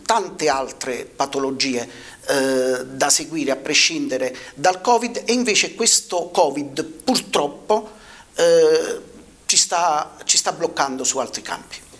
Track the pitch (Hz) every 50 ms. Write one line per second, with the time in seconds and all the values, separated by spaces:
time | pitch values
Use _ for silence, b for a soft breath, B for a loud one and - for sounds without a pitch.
0 | - - 226 226 190 175 - 156 156 151 135 135 135 123 - - - 135 123 113
1 | - - - - 143 139 - 139 135 135 135 123 131 135 123 120 117 B B B
2 | B B B B - - 135 139 131 135 135 131 127 131 127 123 127 131 135 135
3 | 143 143 139 - 156 156 156 160 139 131 131 131 - - 151 - - - 165 151
4 | 143 131 127 127 131 127 B B B B B - 147 180 185 180 - 247 240 226
5 | 240 240 247 - - - 233 254 247 226 202 160 - 165 - - 233 220 - -
6 | - - 190 175 160 - - 190 175 143 135 147 143 139 135 - 156 - - -
7 | - - 247 - - - - 180 147 143 - - - - 214 220 220 B B B
8 | B B B B B B - - 170 170 165 165 160 156 160 156 - - 117 -
9 | - - - - - - - - - - - - - - 190 170 170 170 151 151
10 | 160 - - - - - - - - 196 165 151 165 156 - - 147 139 131 131
11 | 127 123 - 135 123 113 - 113 101 - - - - - - - - - B B